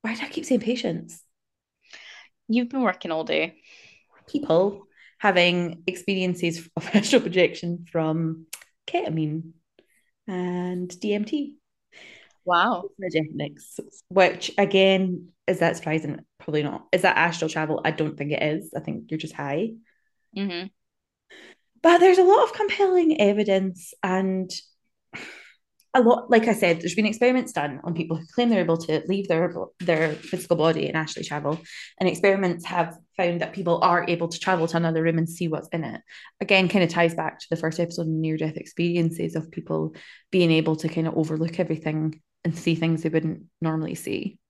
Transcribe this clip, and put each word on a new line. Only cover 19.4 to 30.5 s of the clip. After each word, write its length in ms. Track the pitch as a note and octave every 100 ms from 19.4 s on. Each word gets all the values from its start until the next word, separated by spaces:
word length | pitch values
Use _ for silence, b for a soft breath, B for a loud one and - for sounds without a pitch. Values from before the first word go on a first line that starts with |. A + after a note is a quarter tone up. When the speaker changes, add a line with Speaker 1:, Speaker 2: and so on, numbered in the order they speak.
| C#3+ D3 A3+ A3+ _ _ _ _ _ G3
Speaker 2:
Mm-hmm. 300 | G3 E3+ F#3 _ _ _ _ _ _ B B B _ _
Speaker 1:
But 160 | E4 F4
there's 200 | F#4 F4+
a 40 |
lot 200 | F4+ A4
of 80 | A#4+
compelling 680 | - G4+ - G4 F#4 E4 D#4
evidence, 720 | G3+ G#3 G#3 F#3+ F#3+ F3+ - -
and 460 | F#3+ F#3 F#3+ F#3 F#3 - _ _ _ _ _ B B B B B _ _ _ C4
a 40 |
lot, 300 | A3+ B3 -
like 160 | A3+ A3+
I 60 |
said, 280 | G#3+ F3+ E3
there's 140 | E3+
been 120 | F3 G#3+
experiments 460 | A3 B3 B3+ -
done 280 | - D3 B2+
on 120 | -
people 240 | D#3+ E3 D#3+
who 80 | -
claim 160 | - A#3+
they're 100 | G#3
able 160 | E3 E3
to 260 | E3 D#3 -
leave 220 | G3 F#3+
their, 260 | E3 F3 - - _
their 320 | F3 D#3+ D#3+
physical 440 | D3+ - F#3 -